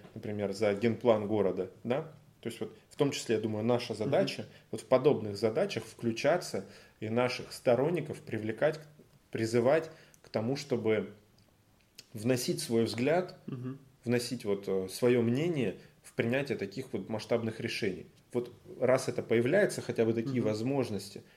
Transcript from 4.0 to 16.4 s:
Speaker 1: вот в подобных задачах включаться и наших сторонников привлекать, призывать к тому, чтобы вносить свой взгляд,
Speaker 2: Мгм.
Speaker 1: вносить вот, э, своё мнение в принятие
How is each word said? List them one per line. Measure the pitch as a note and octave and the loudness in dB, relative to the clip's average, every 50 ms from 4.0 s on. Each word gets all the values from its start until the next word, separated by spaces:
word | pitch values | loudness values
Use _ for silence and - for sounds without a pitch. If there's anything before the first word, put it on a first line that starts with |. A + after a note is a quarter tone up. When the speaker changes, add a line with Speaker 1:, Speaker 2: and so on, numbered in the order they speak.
| A2 C#3 C#3 F3 G3 C#3 - - G#2+ - - - - _ | -2 2 2 2 2 0 -2 -8 -10 -12 -16 -20 -12 _
Speaker 1:
вот | - A2+ | -10 -10
в | - | 2
подобных | - C3 B2+ C3 D3+ C3+ - G#2+ G#2 G2+ | 4 4 6 6 4 4 4 0 -4 -2
задачах | G2+ A2+ A2 A2 D#3 G3 - - A2+ - | 0 0 0 2 0 0 0 -2 -6 -8
включаться | - - - - A#2 A2+ - - C#3 E3 F3+ F3+ - - G2+ G2 - - - - - _ _ | -8 -12 -4 -2 -2 -2 2 2 2 2 2 0 -4 -6 -8 -8 -10 -16 -20 -20 -20 _ _
и | A2 G#2+ | -6 -2
наших | A2 A#2+ B2+ B2 - - - - | 0 2 2 2 0 -4 -8 -12
сторонников | - - - C3 A#2+ B2 C3+ D#3+ F3+ D#3+ D3+ - - - | -14 -2 2 4 4 4 4 2 0 -2 -2 -6 -8 -10
привлекать, | - - - G#2+ G#2+ A2 - - C#3+ D3+ D#3 - - - - - - _ _ _ _ _ | -8 -8 -6 -4 -4 -4 0 2 2 0 0 -2 -8 -18 -20 -20 -20 _ _ _ _ _
призывать | - - A2+ A2 A2 A#2+ A#2 B2+ D3 E3 D3+ - - - - - - _ | -4 -2 0 2 2 4 4 6 4 4 2 -2 -10 -18 -20 -20 -20 _
к | - - | -16 -6
тому, | - A2+ G#2+ A#2+ C#3 | -4 -2 -2 -2 -2
чтобы | C#3 - - C3 A2+ G#2 A2 A2 G#2 G2 - - - _ _ _ _ _ _ _ _ _ _ _ _ _ _ _ - - _ - | -4 -2 -2 -2 0 2 2 2 2 0 -4 -10 -18 _ _ _ _ _ _ _ _ _ _ _ _ _ _ _ -20 -20 _ -12
вносить | A2 G#2 B2 C3 B2+ - - E3+ - | -4 0 0 0 2 0 -2 -4 -4
свой | - - A#2 A2+ A#2 | -2 0 2 2 2
взгляд, | G#2 G#2 A2+ B2 C#3+ D#3+ F3+ F#3 - - - - | 2 0 0 2 2 2 2 0 -2 -8 -14 -12
Speaker 2:
Мгм. | - C#3+ B2 A#2+ B2+ C3+ - - - _ _ - | -12 -10 -8 -8 -10 -10 -12 -16 -20 _ _ -2
Speaker 1:
вносить | A#2 A#2+ A#2+ A#2 - B2+ A#2 - | 0 0 0 0 -2 -6 -4 -2
вот, | G#2 G2+ G2 - | -2 -2 -2 0
э, | - F#2+ F#2+ F#2+ F#2+ | -2 -2 -2 -2 -4
своё | - - - B2 B2 A#2+ | -2 0 4 4 4 4
мнение | A2+ A2+ A#2 C3+ D#3 F3+ E3+ C#3+ A#2+ G2 F2+ - - - _ _ _ | 4 2 2 2 0 0 0 0 0 -2 -2 -6 -12 -20 _ _ _
в | - - | -6 -4
принятие | - A2+ A#2 A#2+ C3+ | -2 -2 0 -2 -2